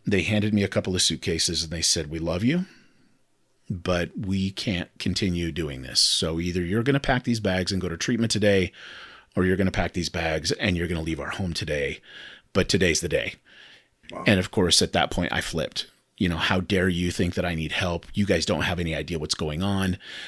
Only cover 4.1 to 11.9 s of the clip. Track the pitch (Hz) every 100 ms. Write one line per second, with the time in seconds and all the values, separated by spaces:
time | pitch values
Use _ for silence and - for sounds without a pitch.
4.1 | - 98 98 95 - - 90 - - 101
5.1 | 90 101 87 85 78 78 67 64 - -
6.1 | - 85 82 87 87 85 104 117 139 -
7.1 | 123 - 113 104 92 92 95 87 85 -
8.1 | 120 113 107 104 98 92 - - - -
9.1 | - - - 92 92 95 - 87 - 80
10.1 | 87 82 80 76 - 104 87 82 85 80
11.1 | 78 67 - 95 82 76 73 69